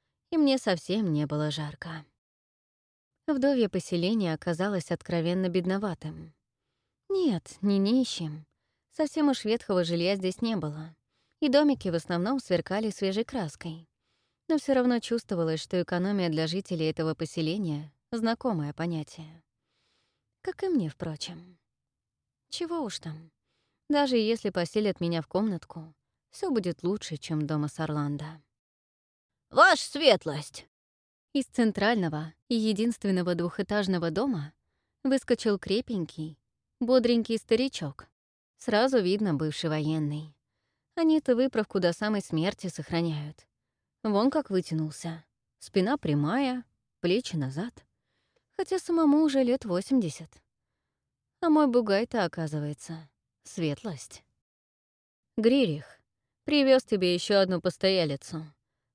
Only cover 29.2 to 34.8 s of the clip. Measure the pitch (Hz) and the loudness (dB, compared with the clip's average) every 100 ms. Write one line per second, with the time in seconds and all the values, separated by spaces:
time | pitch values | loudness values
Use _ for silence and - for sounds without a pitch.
29.2 | _ _ _ - 370 311 - 285 294 190 | _ _ _ 6 6 6 0 2 4 4
30.2 | 160 147 - - - _ _ _ _ _ | 2 -6 -8 -16 -20 _ _ _ _ _
31.2 | _ 277 - - 226 202 202 233 170 151 | _ -4 -2 0 0 2 2 2 0 -2
32.2 | 156 - - 233 220 202 233 220 202 185 | -8 -12 -4 0 2 0 0 -2 0 0
33.2 | 175 175 175 - 190 208 196 180 165 165 | 0 0 -2 -4 -2 0 0 0 0 0
34.2 | 269 185 147 - _ _ | 0 -2 -6 -12 _ _